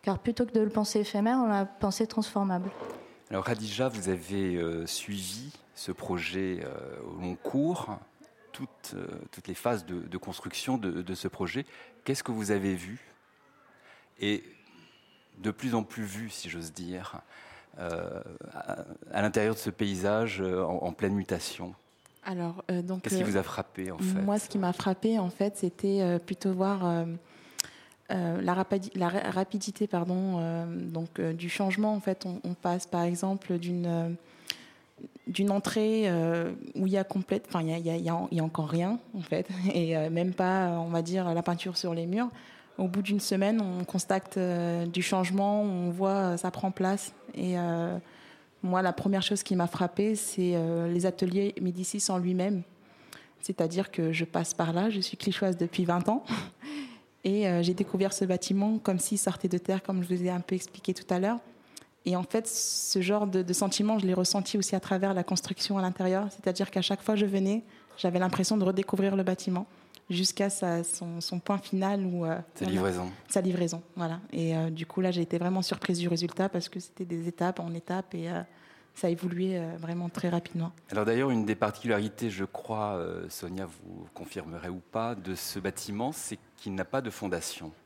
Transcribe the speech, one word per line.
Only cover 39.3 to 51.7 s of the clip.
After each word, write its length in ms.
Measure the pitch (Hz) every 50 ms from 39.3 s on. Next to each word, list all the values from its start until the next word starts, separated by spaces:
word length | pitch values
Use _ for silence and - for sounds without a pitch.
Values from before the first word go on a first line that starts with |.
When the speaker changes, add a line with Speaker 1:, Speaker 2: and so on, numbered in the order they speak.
| 165 165 185 - 190 185
Speaker 3:
<laughs> 140 | 180 196 -
et, 220 | 175 170 160 165
euh, 140 | 160 156 160
même 240 | 165 165 175 185 180
pas, 340 | - 185 180 185 190 190 175
euh, 80 | 170 170
on 120 | 165 170
va 120 | 170 165
dire, 320 | 165 165 175 190 185 175 165
la 80 | 170 170
peinture 340 | - 175 170 - 190 180 -
sur 160 | - 180 165
les 140 | 165 165 170
murs. 200 | 185 214 247 247 233 - - - - - - - - -
Au 120 | 185 185
bout 120 | 180 196
d'une 200 | 202 196 202 202
semaine, 400 | - - 202 190 196 202 226 226
on 240 | 214 190 180 180 180
constate, 500 | - - 185 - - 196 190 190 - -
euh, 500 | 190 185 180 175 175 170 170 170 170 170
du 160 | 170 170 180
changement, 600 | 180 - - 190 185 175 185 196 196 202 208 214
on 300 | 208 208 190 180 175 175
voit, 180 | 170 180 190 196 196 196 196 180 175
euh, 40 | 175
ça 140 | - 180
prend 200 | 180 - - 190
place, 420 | 185 - 190 185 196 202 - - - - - - -
et, 220 | - - 180 180 175
euh, 400 | 175 175 170 170 170 170 175 175 175 - - - - - - - - _ _ _ -
moi, 180 | 185 180 185
la 120 | 185 180 170
première 280 | - - 196 196 190
chose 220 | 185 - 208 196 -
qui 120 | - 190
m'a 120 | 180 175 175
frappée, 480 | - - 185 165 - - 202 214 220
c'est, 400 | 208 - - - - 180 180 175
euh, 360 | 170 165 165 170 170 170 170
les 140 | 175 175 175
ateliers 480 | 190 180 - 190 180 175 196 202 202 196 -
Médicis 420 | 190 180